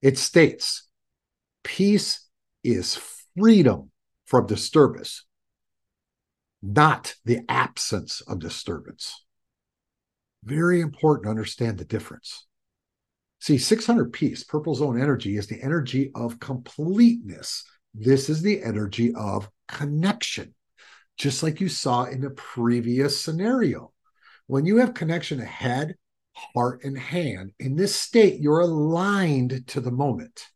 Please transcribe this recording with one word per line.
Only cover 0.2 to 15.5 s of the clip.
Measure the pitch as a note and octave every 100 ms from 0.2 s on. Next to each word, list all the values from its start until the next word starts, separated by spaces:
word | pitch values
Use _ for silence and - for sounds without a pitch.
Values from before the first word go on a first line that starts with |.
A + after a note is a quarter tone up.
| - F3 D#3 - - - _ _ _ _ _ _ _ _
"Peace | - - G3 G#3 - - _ _ _ _
is | A#2+ G#2 F2+ - - - - -
freedom | G#3+ A3 C#3 F2 - _ _ _
from | _ B2+ F#2+
disturbance, | G2+ - D#3+ C#3 - - - _ _ _ _ _ _ _ _ _ _ _ _ _ _
not | G2 G#2 D3+ - - -
the | A2 A#2 -
absence | B2 B2+ - - G#2 - -
of | - G2
disturbance." | E2 - - D#2+ - - - - _ _ _ _ _ _ _ _ _ _ _ _
Very | - D3 E3+ F3+
important | D#3+ - D#3 D3
to | G#2
understand | A2 G#2 - A#2 G2+
the |
difference. | - A2 - D#2 - - _ _ _ _ _ _ _ _ _ _
See, | - C#3+
six | - A3 A3+
hundred | A#3 -
peace, | - D#3 C3+
purple | - D#3 D#3
zone | C3 C#3+ A#2+
energy, | C#3+ B2+ G2+ G#2
is |
the | G2